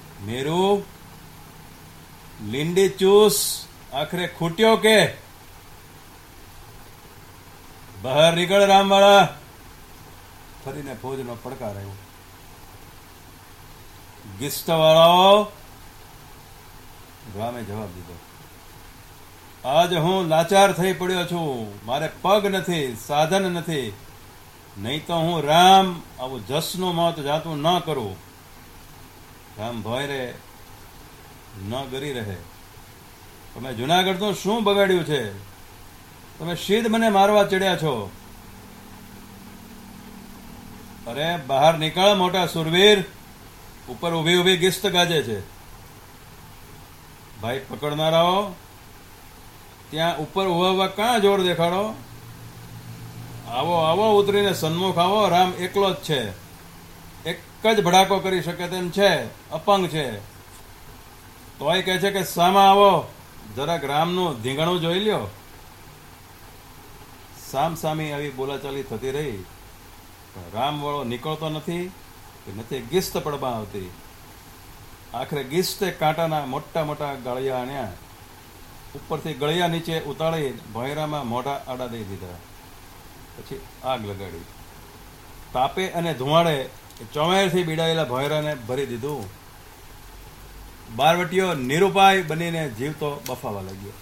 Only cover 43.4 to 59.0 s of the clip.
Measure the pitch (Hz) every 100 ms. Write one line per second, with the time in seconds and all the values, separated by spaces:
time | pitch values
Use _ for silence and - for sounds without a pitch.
43.4 | - - - - - 123 170 165 156 180
44.4 | 175 180 185 180 202 180 175 160 117 101
45.4 | 92 - - - - - - - - -
46.4 | - - - - - - - - - -
47.4 | 117 135 - - 147 147 156 165 175 190
48.4 | 202 175 - - - - - - - -
49.4 | - - - - - 151 165 151 147 196
50.4 | 190 170 185 190 190 196 226 233 202 196
51.4 | 180 165 170 185 214 - - - - -
52.4 | - - - - - - - - - -
53.4 | - 120 156 170 160 175 220 208 202 202
54.4 | 202 - 156 165 190 170 180 214 196 175
55.4 | 185 170 180 196 196 160 - 139 107 90
56.4 | - - - - - - - - 160 -
57.4 | - - 220 220 175 185 190 190 175 180
58.4 | 160 165 180 185 180 190